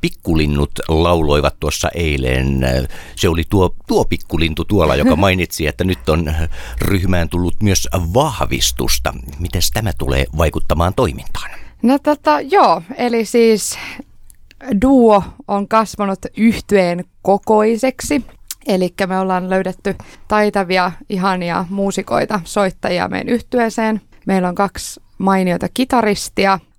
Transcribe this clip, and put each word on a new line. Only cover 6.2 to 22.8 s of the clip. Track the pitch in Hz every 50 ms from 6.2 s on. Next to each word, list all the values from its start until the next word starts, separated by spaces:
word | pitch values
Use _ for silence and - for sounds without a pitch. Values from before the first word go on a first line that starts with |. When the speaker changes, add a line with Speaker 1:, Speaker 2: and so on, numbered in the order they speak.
| 85 73 76 78 82 - - - - - - -
Speaker 1:
ryhmään | - 82 98 98 85 90 92 87 85 82
tullut | - 87 90 87 - - 107
myös | 104 98 90 - - - 92 90 82 87
vahvistusta. | 120 147 160 123 - 71 - - 65 - - - - 64 - - - - - - - - - 76 -
Mites | 85 82 - 92 - -
tämä | - - 110 104 -
tulee | - 69 65 67 67 67 - -
vaikuttamaan | 76 85 78 - - - - - 80 82 87 95
toimintaan? | - 131 92 - 98 - - - - - - - - - - - - -
Speaker 2:
No | 226 262 285
tota, | - 294 302 294 - 311 302 294
joo, | - 269 320 403 320 214 165 180 165 - -
eli | - 254 240 233 233 220
siis | 196 - 240 233 226 220 208 - - - - - - - - - _ - - - - - - - - - - - 254 269 196 208
duo | 262 277 262 233 226 214 202 185 - - - - -
on | 202 202 202 -
kasvanut | - 220 220 196 - - 208 196 190 190 - - -
yhtyeen | - 208 233 214 - - - 202 196 185 175 175 175 180 _ _ - -
kokoiseksi. | - 196 202 - - 220 214 214 220 226 220 - 262 262 - - - 294 285 233 - - - - - - _ -
Elikkä | - 196 185 185 180 175 - 196
me | 180 185 185
ollaan | 190 190 185 180 180 185
löydetty | 190 190 190 185 185 - - 202 190 - - - - - - -
taitavia, | 208 214 208 208 202 202 196 170 185 185 180 180 170 - - _
ihania | 208 185 180 196 185 185 175 170 170 180 190 170
muusikoita, | 196 196 196 196 190 - 202 - - - - - 214 208 165
soittajia | - - 214 202 190 180 -